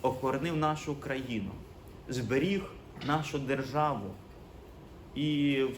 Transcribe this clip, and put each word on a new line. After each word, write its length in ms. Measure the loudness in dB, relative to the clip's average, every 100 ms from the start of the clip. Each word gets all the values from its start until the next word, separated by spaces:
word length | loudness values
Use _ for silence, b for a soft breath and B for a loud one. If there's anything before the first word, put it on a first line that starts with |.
охоронив 540 | 0 2 0 2 2 4
нашу 380 | 4 2 -2
країну, 560 | -4 -2 -2 0 -2 -2 -6 -12 -16 -16 -16 -4
зберіг 540 | -2 2 4 4 2 0 -10 -14 -6 0
нашу 320 | 0 2 -2
державу. 720 | 0 0 0 2 2 2 -4 -10 -14 -16 -16 -16 -16 -16 -16 -16 -8
І 500 | 0 2 4 4 6 4